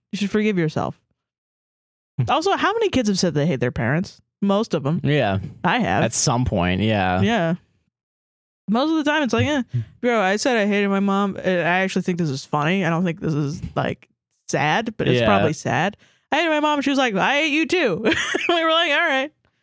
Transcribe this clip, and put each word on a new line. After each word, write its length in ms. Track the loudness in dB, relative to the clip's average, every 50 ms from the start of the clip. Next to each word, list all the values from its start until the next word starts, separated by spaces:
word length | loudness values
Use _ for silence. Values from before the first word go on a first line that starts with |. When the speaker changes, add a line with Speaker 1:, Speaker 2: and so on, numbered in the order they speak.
| _ _
Speaker 1:
You 60 | -6
should 140 | -4 -2 0
forgive 260 | 0 0 2 2 2
yourself. 420 | 0 0 0 -2 -2 -4 -4 -6 _ _ _ _ _ _ _ _ _ _ _ _ _ _ _ _ _ _ _ _ _ _ _ _ -4
Speaker 2:
Mm. 100 | -2 0
Speaker 1:
Also, 260 | 0 0 2 0 0
how 180 | 2 2 0 2
many 160 | 2 0 0
kids 180 | 0 0 0 0
have 100 | 0 0
said 140 | 0 0 0
they 120 | 0 0
hate 140 | 0 0 0
their 120 | -2 -2
parents? 500 | -2 -2 -2 0 0 -2 -4 -6 -10 -20 _ _ _ -4
Most 320 | -2 0 0 0 0 -2 -4
of 120 | -4 -2
'em. 160 | -2 -2 -2 0
Speaker 2:
Yeah. 360 | 0 2 2 2 2 0 -2 -4 -6 -8 -4 -2
Speaker 1:
I 160 | 0 0 0
have. 240 | 0 0 0 0 0
Speaker 2:
At 100 | 0 0
some 320 | -2 0 0 0 0 0
point, 360 | 0 0 0 0 0 0 0
yeah. 400 | 2 2 2 2 2 2 2 2
Speaker 1:
Yeah. 340 | 2 2 0 0 0 -2 -2 -4 _ _ _ _ _ _ _ _ _ _ _ _ _ _ _ _ _ _ _ _ _
Most 220 | -2 0 0 2 2
of 60 | 0
the 60 | 0 0 0
time, 120 | 0 0 0
it's 100 | 0 0
like, 120 | 0 0
"Eh." 160 | 0 0 -2 -2 -2
Speaker 2:
Hmm. 80 | -4 -6 -6 -8 -8 _
Speaker 1:
Bro, 180 | -2 0 2 2
I 140 | 2 2 0
said 200 | 0 0 2 2
I 80 | 2 2
hated 240 | 2 2 2 2 2
my 100 | 2 2
mom, 360 | 2 2 2 0 0 -2 -4
and 220 | -4 -2 -2 0 0 2
I 120 | 2 2 0
actually 200 | 0 0 -2 -2
think 160 | -2 -2 -2
this 120 | -2 -2 -2
is 160 | -2 -4 -6
funny. 380 | -4 -2 0 0 0 0 0 0
I 40 | 0
don't 140 | 0 0 0
think 160 | -2 -2 -4
this 140 | -4 -4 -2
is, 280 | -2 -2 -4 -6 -8 -10 -8 -4
like, 340 | -4 -2 -2 -4 -8 _ _ _ _ _ _ _ _ _ -4
sad, 460 | -2 0 0 0 0 0 -2 -4 -6
but 100 | -4 0
it's 120 | 0 2 2
Speaker 2:
Yeah. 60 | 4
Speaker 1:
probably 260 | 4 4 4 2 0 -2
sad. 440 | -4 -4 -2 -2 0 -2 -2 -4 -8 _ _ _ _ _ -4
I 60 | -2
hated 120 | 0 0 2
my 100 | 0 0
mom, 180 | 0 0 0 0
and 40 | 0
she 60 | 0
was 80 | 2 2
like, 140 | 0 0 0
"I 260 | 0 0 2 2 0
hate 100 | 0 0 0
you 120 | 0 0
too." 340 | 0 0 0 0 0 0 0 0
<laughs> 460 | 0 0 0 -2 -4 -4 -4 -2 0
We 140 | 0 2 2
were 80 | 2
like, 200 | 2 2 2 0
"All 80 | 0 0 0
right." 240 | 0 0 -2 -2 -4 -8 _ _ _ _ _